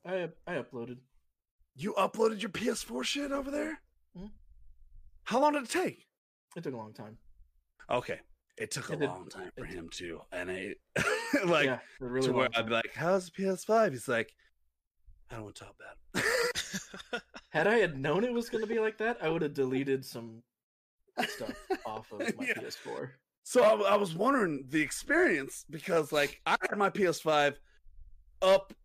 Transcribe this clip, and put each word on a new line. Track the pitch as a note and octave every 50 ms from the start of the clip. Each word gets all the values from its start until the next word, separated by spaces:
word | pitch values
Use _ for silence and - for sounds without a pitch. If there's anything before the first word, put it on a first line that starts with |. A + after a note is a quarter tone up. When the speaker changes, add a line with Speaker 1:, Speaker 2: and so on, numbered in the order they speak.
| _
Speaker 1:
I, | F3 F#3 F#3 F3 D#3+ E3 - -
I | - F3+
uploaded. | C#3+ A#2+ - - A#2+ A#2+ B2+ B2 B2+ - _ _ _ _ _ _ _ _ _ _ _ _ _ _
Speaker 2:
You | C3 D3 G#3+ -
uploaded | G3+ F#3+ F#3+ - A3 A3 A3+ A3 G3+
your | G3 G#3+
P | E3 - G#3 B3
S | A3+ -
four | - - A3+ B3 B3
shit | - - C#4+ C#4+ C#4
over | C#4 C#4 C4+ C#4
there? | C#4 D4 D4+ D#4 D#4 - _ _ _ _ _ _ _
Speaker 1:
Mm-hmm. | F3 F#3+ G#3+ - - - - - - - - - - - - - - - - - - -
Speaker 2:
How | - G3+ B3+
long | C#4+ D4+ D4
did | D4
it | B3+ A3+
take? | - E4+ F#4 C4 - - _ _ _ _ _ _ _ _ _ _ -
Speaker 1:
It | E3+ E3
took | D#3+ C3
a |
long | A#2 A2 G#2+
time. | A2 - A2 G#2+ A2 - _ - - _ - _ _ _ _ _ _ _ - -
Speaker 2:
Okay. | - B2 - - E2+ - - _ - _ _ _ _ -
It | A2+ G#2
took | - C#3+ B2+ -
a | D#3+
Speaker 1:
It | D3+
did. | D3 B2+
Speaker 2:
long | F2+ F#2 F2+ -
time | - - - F2+ -
for | - B2
Speaker 1:
It | -
Speaker 2:
him | F#2+ F2+ E2 D#2
too. | - - F#2 E2+ E2 D#2 - _
And | - F2+ F2+ F#2
it, | F#2 F#2 F#2+ G2+ - _ _ _ _
<laughs> | - - - G#4+ A4 A#4 - - C#4+ G3+
like, | F3 E3+ D3+ C#3+
Speaker 1:
Yeah, | C3+ B2+ A#2+ - - - -
a | C3+
really | B2 B2 C3 C3
Speaker 2:
to | B2+ B2+
where | B2 B2+
Speaker 1:
long | B2 A#2
Speaker 2:
I'd | A#2 A2+
be | A2
Speaker 1:
time. | A#2 A2+ A#2
Speaker 2:
like, | A2 -
"How's | A#2+ D3+ E3+ F#3+ G3 F#3
the | F3
P | _ - F#3+
S | F#3+ F#3+ F3+ -
five?" | - A3 A3+ A3 F#3
He's | C3+ A#2+ - -
like, | B2 A#2 A2+ - _ _ _ _ _ _ _ _ _ _ _ _ _ _ _ - - _ - _
"I | B2
don't | A2+ G#2+
wanna | G2+ -
talk | - G2 - - _ - - - - - - -
about | -
it." | - G#4+ A#4 B4+ A#4 B4 A#4+ - - - - F#3+ - - - F#3+ - - - A3+ - _
<laughs> | - - _ _
Speaker 1:
Had | - D#3 D#3+
I | G3 A3+ A#3
had | G3+ F3 D3 C3+
known | C3+ D3+ D3 F3+ A3+
it | B3
was | A#3+ A#3+ A3+ -
gonna | - A3 A3
be | G#3 A3+ A3+
like | A3 A3 G#3+ -
that, | G#3+ A3+ A#3+ A3+
I | F3 D#3
would | E3 E3+
have | D#3+ D3 C#3+
deleted | C#3 C3+ B2+ C3+ C3+ C3+ C#3 C3+ C3+ C3+
some | - - A#2+ A2+ A2+ A2+ A2+ _ _ _ _ _ _ _ _ _ _ _ _ _ _ _ - A#3
stuff | - - - B2 G#2+ - - - -
Speaker 2:
<laughs> | F#4 - -
Speaker 1:
off | - A2 A2 G#2+ -
of | - - - A#3 -
my | G#3+ C4
Speaker 2:
Yeah. | B3 A3 -
Speaker 1:
P | -
S | - -
four. | - - - - C2 - C3 - _ _ _ _ _ _
Speaker 2:
So | - - B3
I, | B3 G#3+ A3 G#3+ G#3 G3
I | G3+
was | G#3 G3+ F3+ D#3+
wondering | E3 G#3 B3+ C#4+ C4 G#3 F3 D3+ C3+ C#3 B2+
the | C3+ D#3
experience | D3+ C3 - - - - C#4+ D#4+ F#4 C#4+ F#3+ C#3+ C3+ - - - - -
because, | D3 D#3+ - - F3 E3 D#3 C#3
like, | D#3 D3 C#3+ C#3 - - _
I | D#3 F#3+ -
had | - F#4 -
my | G#3 G3+ F#3+
P | - G#3 G3+
S | F3 D#3 -
five | - D#3+ D#3 D3 D3 C#3+ C#3 - - _ _ - _ - - - - - - - - - - -
up | - F#3 F#3+ F#3+ G3 - - _